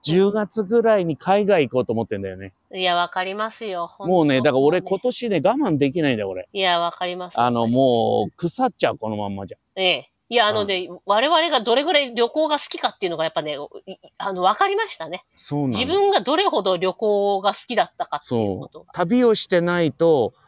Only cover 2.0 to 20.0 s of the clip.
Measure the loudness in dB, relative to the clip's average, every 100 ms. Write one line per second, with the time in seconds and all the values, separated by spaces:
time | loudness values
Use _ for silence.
2 | -2 -6 -6 -10 -14 _ _ -4 0 0
3 | 0 -4 -6 -6 -8 -8 -8 -8 -8 _
4 | 0 2 4 4 2 4 4 2 -2 -4
5 | -2 -4 -2 0 2 0 0 2 0 0
6 | 0 -2 -4 -8 -10 -2 0 2 -2 -4
7 | -8 -8 -8 0 0 2 2 4 4 4
8 | 2 0 -2 _ -6 -2 -4 0 -2 -2
9 | -6 -4 -6 -6 -10 -16 _ -2 0 0
10 | -4 _ _ 0 2 0 -2 -4 -6 -12
11 | -2 0 2 2 2 -2 0 0 2 0
12 | -2 -2 -2 0 0 -2 -4 -4 -6 -4
13 | -6 -2 -4 -4 -6 -8 -10 -16 -18 -18
14 | -20 _ -8 0 0 2 0 0 -4 -8
15 | -12 -12 _ _ -6 -2 0 -2 0 2
16 | 4 2 0 0 2 0 0 0 -2 0
17 | 0 2 2 0 0 -2 -4 -2 -2 _
18 | -8 -8 -4 -2 -2 -4 -10 -18 -14 -4
19 | 0 4 4 2 2 0 2 2 0 2